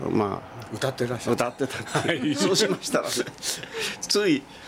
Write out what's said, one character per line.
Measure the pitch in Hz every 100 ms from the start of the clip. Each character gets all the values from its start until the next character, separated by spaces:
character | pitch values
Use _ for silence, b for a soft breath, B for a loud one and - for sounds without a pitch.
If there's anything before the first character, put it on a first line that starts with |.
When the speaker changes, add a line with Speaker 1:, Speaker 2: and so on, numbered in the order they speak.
| -
Speaker 1:
ま | 95 101 98
あ、 | - - -
Speaker 2:
歌 | 113 135
っ |
て | - 120
ら | 120
っ |
し | 127
ゃ |
る。 |
Speaker 1:
歌 | 120 120
っ | -
て | 135
た。 | - - 151
Speaker 2:
は | 131
い。 | 165 135
Speaker 1:
そ | 143 180
う | 190
し | 208
ま | 180
し | -
た | 151
ら | -
ね、 | 123 - - B B B 453 415 B
つ | - 403 415
い、 | 143 - B